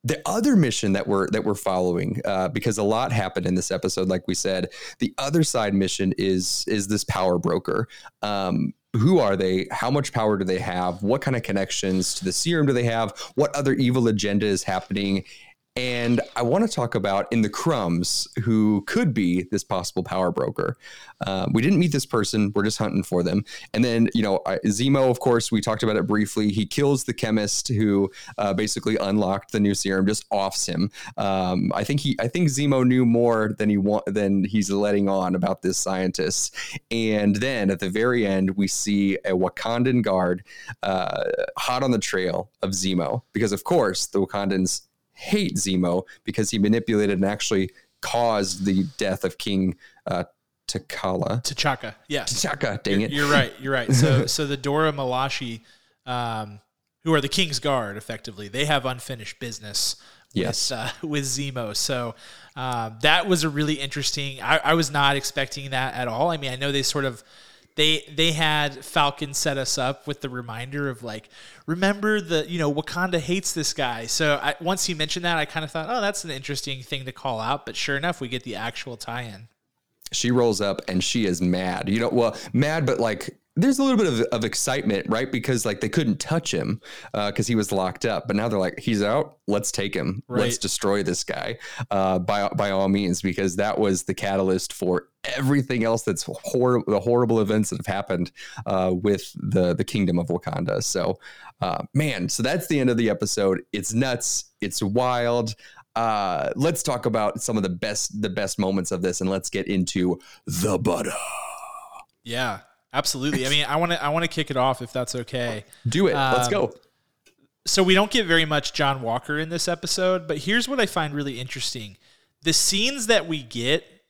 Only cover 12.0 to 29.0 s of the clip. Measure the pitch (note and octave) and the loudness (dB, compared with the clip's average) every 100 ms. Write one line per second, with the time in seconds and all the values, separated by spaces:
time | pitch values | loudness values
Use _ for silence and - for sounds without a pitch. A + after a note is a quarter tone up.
12 | F2+ - F#2 - E3 E3+ C#3+ B2 A#2+ A2+ | 0 -2 -2 -2 0 2 4 2 2 0
13 | A2 - - - D3 C#3+ C3+ C3 B2+ B2+ | -2 -4 -6 0 0 2 0 2 4 4
14 | A#2 G#2+ G2+ G2+ G#2+ F#2+ - F#2 - G2 | 4 2 2 2 2 0 0 -4 -2 -4
15 | G2 G2 - - - _ _ - B2+ A#2+ | 0 -2 -4 -20 -20 _ _ -6 -4 0
16 | A#2+ A#2 - - A#2+ F3 A3 - A#2+ A2+ | 2 0 0 -2 2 2 2 0 -2 0
17 | G2 G2 - A#2+ G#2 - E3 C#3 F2+ E2+ | 0 0 0 0 0 0 0 0 2 0
18 | F2 - - - A#2 A2 G#2+ G#2 - A3+ | 0 -2 -4 -4 2 4 4 2 2 0
19 | G#3 A2+ F2+ F2+ F2+ G#2 - F#2+ F2 - | 2 2 2 0 0 -4 -2 -4 -2 -4
20 | F2 F#2 F2+ F2 B1+ - - - - - | -2 0 0 0 -2 -2 -4 -4 -12 -20
21 | - - - F#2+ - A2+ C3+ G3 F3 C#3+ | -20 -8 -4 -2 0 2 4 4 4 0
22 | - A#2 G2 A2 G2+ G#2 G#2 - G#2+ G2+ | 0 0 0 0 0 2 0 0 -2 -2
23 | - F2+ F2 G2 - - - A2+ B2 A#2 | 0 0 2 0 -2 -14 -6 0 2 4
24 | A#2 A#2 G#2+ F#2+ - F#2+ G#2+ G2+ C3+ C#3 | 4 2 2 0 0 0 0 0 4 6
25 | C3 A#2+ C3 A#2 - A2 G#2+ A2 A2 G#2+ | 4 4 4 4 4 0 0 0 2 2
26 | G2+ G#2+ G2+ - G#2+ G2 G#2 - C#3+ C3+ | 2 2 2 2 0 0 -2 2 2 2
27 | - - A2+ A2 G#2 - - G#2+ G#2+ G2 | 0 -4 0 0 0 -2 0 2 4 4
28 | F#2+ - - - G2+ F#2+ G#2+ - G#2+ A2 | 2 -2 -14 -4 -2 0 0 -2 -2 0